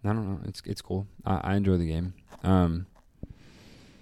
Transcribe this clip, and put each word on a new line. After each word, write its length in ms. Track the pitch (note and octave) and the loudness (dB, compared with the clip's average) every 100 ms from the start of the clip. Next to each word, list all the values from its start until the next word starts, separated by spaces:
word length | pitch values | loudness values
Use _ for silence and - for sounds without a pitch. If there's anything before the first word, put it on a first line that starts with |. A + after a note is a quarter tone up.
I 40 | G2+ | -2
don't 220 | A2 G2 | -2 -2
know. 100 | G2 - | -6 -8
It's, 120 | - - | -10 -8
it's 160 | F#2+ | -8
cool. 260 | - F#2+ G2+ - - | -4 -4 -4 -6 -2
I, 100 | F#2+ | -2
I 200 | - G2+ | 2 2
enjoy 220 | F#2+ F2+ | 4 4
the 100 | E2 | 2
game. 260 | D#2+ F2+ - - - | 0 -4 -8 -20 -4
Um, 440 | F#2 F#2+ E2+ E2+ F#2 _ _ _ - - - - - - - - | 2 4 4 0 -6 _ _ _ -20 -18 -20 -20 -20 -20 -20 -20